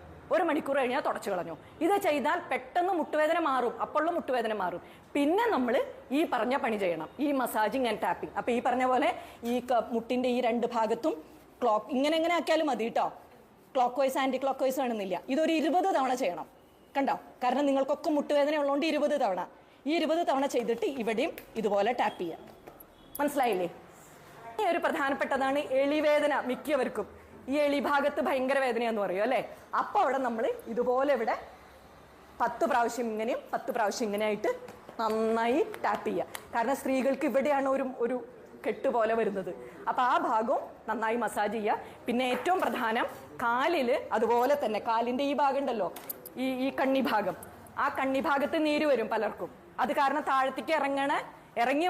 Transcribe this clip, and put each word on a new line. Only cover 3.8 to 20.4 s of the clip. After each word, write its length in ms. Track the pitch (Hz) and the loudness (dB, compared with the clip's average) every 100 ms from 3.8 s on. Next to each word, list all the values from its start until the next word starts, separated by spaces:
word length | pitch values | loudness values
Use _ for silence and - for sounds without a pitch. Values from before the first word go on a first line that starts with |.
അപ്പോഴുള്ള 280 | 208 302 320 339 | -2 0 0 -2
മുട്ടുവേദന 340 | 262 254 220 214 | -2 -2 -2 -2
മാറും. 200 | 180 175 - - - | -4 -6 -12 -20 -6
പിന്നെ 320 | 285 285 381 480 | 0 2 2 2
നമ്മൾ 200 | 320 247 254 554 - - 277 | 2 2 0 0 -6 -4 0
ഈ 40 | 339 | 0
പറഞ്ഞ 240 | 254 247 262 | 0 0 0
പണി 140 | 240 208 | 0 0
ചെയ്യണം, 240 | 190 160 160 - 285 | 0 -2 -6 -2 0
ഈ 20 | 277 | 0
മസാജിങ് 480 | 240 233 214 262 240 | 0 0 0 2 0
and 80 | 214 | 0
tapping. 280 | 202 175 170 - | -2 -2 -4 -4
അപ്പൊ 140 | - 240 | 0 0
ഈ 40 | 247 | 2
പറഞ്ഞ 180 | 247 254 | 2 4
പോലെ 180 | 254 311 - - - 233 | 4 2 -2 -10 -8 -2
ഈ 40 | 247 247 | -2 2
ക-, 140 | 240 214 240 | 0 2 -2
മുട്ടിന്റെ 340 | 226 254 254 240 | -2 0 2 2
ഈ 20 | 247 | 2
രണ്ട് 180 | 233 233 233 | 0 0 0
ഭാഗത്തും 400 | 220 226 320 - - - - - | 0 0 -2 -4 -8 -20 -18 -2
ക്ലോക്ക് 280 | 240 214 220 254 | 0 0 0 0
ഇങ്ങനെ 200 | 285 320 | 2 2
എങ്ങനെ 160 | 330 339 | 2 0
ആക്കിയാലും 280 | 330 320 311 | 2 2 2
മതി 160 | 226 226 233 | 0 -2 0
ട്ടോ. 120 | 220 - - - - - - | -2 -4 -20 -20 -20 -20 -4
ക്ലോക്ക് 260 | 262 247 247 | 2 2 2
വൈസ് 180 | 269 277 | 0 2
ആന്റി 160 | 269 254 | 0 0
ക്ലോക്ക് 200 | 254 262 | -2 0
വൈസ് 160 | 262 269 | 0 0
വേണമെന്നില്ല. 320 | 254 220 190 175 - | -2 -2 -4 -4 -2
ഇതൊരു 180 | 269 320 320 | 0 2 2
ഇരുപത് 300 | 302 359 392 339 | 2 2 2 2
തവണ 160 | 262 254 | 2 0
ചെയ്യണം, 260 | 214 170 143 - - - - 269 | -2 -4 -10 -16 -20 -20 -6 -2
കണ്ടോ? 220 | 262 185 - - | 0 -2 -6 -4
കാരണം 220 | 247 247 285 | 0 2 4
നിങ്ങൾക്കൊക്കെ 420 | 269 269 294 320 294 | 2 2 0 0 0
മുട്ടുവേദന 400 | 294 294 285 302 | 2 4 4 2
ഉള്ളതുകൊണ്ട് 240 | 277 285 330 | 2 2 2
ഇരുപത് 240 | 294 285 294 | 2 2 2
തവണ, 180 | 240 185 165 - - - 269 | 0 0 -4 -12 -20 -10 -2
ഈ 40 | 330 | 0
ഇരുപത് 240 | 311 330 339 | 2 2 2
തവണ 160 | 269 | 2